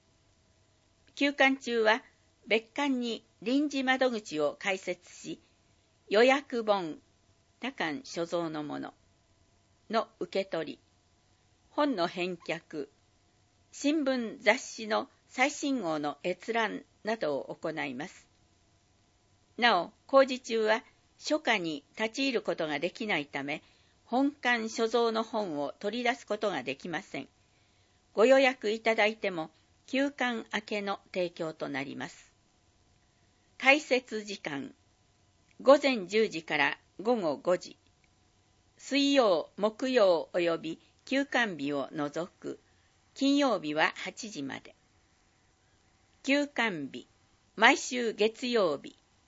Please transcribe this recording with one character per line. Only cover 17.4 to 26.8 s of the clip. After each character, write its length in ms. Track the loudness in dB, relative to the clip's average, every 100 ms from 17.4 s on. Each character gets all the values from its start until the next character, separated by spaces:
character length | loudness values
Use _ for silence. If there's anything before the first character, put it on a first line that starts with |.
| -6 -8
行 160 | -6
い 220 | -6 -6
ま 140 | -6 -10
す。 200 | -14 _ _ _ _ _ _ _ _ _ _ _ _ _ 2
な 220 | 4 4
お、 100 | 0 -10 2
工 180 | 4 6
事 140 | 2
中 260 | -4 0 2
は 180 | 0 -2 _ _ _
書 220 | -4 -2
架 180 | 0 0
に 260 | -2 -6 -10 -6
立 180 | -6 -2
ち 40 |
入 80 | -2
る 80 | -2
こ 140 | -4 -4
と 120 | -4
が 120 | -2
で 120 | -4
き 160 | -6 -4
な 100 | -2
い 80 | -4
た 180 | -8
め、 180 | -6 -8 -10 _ _ _ _
本 260 | 0 2
館 360 | 0 0 0 -2
所 220 | -2 0
蔵 220 | 2 2
の 120 | 0
本 360 | -2 -4 -4 -4
を 140 | -6 -6
取 200 | -6 -2
り 40 |
出 120 | -2 -4
す 100 | -6
こ 120 | -4
と 120 | -2
が 140 | -4
で 120 | -6
き 140 | -8